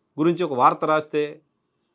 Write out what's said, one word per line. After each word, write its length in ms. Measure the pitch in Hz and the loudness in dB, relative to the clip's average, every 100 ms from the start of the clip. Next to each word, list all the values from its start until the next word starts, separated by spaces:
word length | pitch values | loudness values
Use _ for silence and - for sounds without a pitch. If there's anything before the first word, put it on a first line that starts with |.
| _ - | _ -2
గురించి 260 | 160 170 | -2 0
ఒక 80 | 170 | -2
వార్త 320 | 127 143 160 | 2 2 2
రాస్తే, 560 | 156 156 151 151 147 151 _ _ _ _ _ | 0 -2 -2 -4 -6 -8 _ _ _ _ _